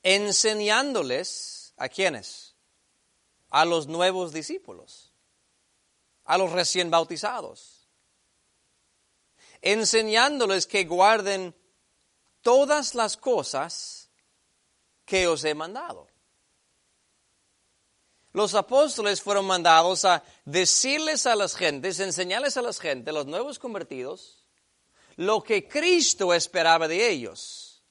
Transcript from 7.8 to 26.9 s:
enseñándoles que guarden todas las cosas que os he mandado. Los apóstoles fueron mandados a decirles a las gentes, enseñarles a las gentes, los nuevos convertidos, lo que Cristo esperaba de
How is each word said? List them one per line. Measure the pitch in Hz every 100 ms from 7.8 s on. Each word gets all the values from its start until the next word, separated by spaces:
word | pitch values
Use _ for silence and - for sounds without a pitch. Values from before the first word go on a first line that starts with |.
| _ _ _ _ _ _ _ _ _ _ _ _ _ _ _ _ _ -
enseñándoles | 190 214 214 220 220 220 269 294 190 190 -
que | 202
guarden | 170 175 196 220 196 196 185 - _ _ _ _ _ _ _ _
todas | 233 254 277 294 262
las | 240 214 -
cosas | 277 220 135 135 160 - - - - _ _ _ _ _ _ _ _ _ -
que | 190 175
os | 156
he | 151
mandado. | 151 160 226 339 92 71 _ _ _ _ _ _ _ _ _ _ _ _ _ _ _ _ _ _ _ _ _ _
Los | 180 208
apóstoles | 202 - 262 302 233 208 196
fueron | 202 202 190
mandados | 185 170 165 170 185
a | 190 165 - _
decirles | - 160 180 - 262 294 311 302 262
a |
las | 214 190
gentes, | - 175 143 175 170
enseñarles | 190 170 180 202 277 262
a |
las | 240 -
gentes, | 165 131 120
los | 151 139
nuevos | 170 269 262
convertidos, | 247 202 165 131 127 180 - _ _ _ _ _ _ _ _ -
lo | 190 220
que | 220 208 -
Cristo | 294 339 349 - - 185
esperaba | 170 165 180 165 165
de | 160